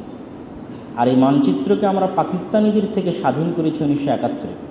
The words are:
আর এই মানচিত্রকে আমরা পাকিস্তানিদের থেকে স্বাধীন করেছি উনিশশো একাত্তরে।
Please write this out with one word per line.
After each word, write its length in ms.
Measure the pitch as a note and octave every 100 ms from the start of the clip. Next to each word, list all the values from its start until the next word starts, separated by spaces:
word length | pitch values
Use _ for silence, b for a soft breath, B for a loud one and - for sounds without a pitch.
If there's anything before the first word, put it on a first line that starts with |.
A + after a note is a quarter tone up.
| - - - - - - - B B A#2
আর 100 | B2
এই 100 | B2+
মানচিত্রকে 680 | C3 C#3+ - - G3 G3 G3+
আমরা 200 | F#3+ F#3 -
পাকিস্তানিদের 720 | D#3 F3+ - G#3+ G#3+ G#3 G3
থেকে 180 | F#3+ F3+
স্বাধীন 360 | - C#3+ C3 E3+
করেছি 280 | E3+ D#3 -
উনিশশো 280 | D3 C#3 C#3
একাত্তরে। 440 | A#2 A#2+ - - - -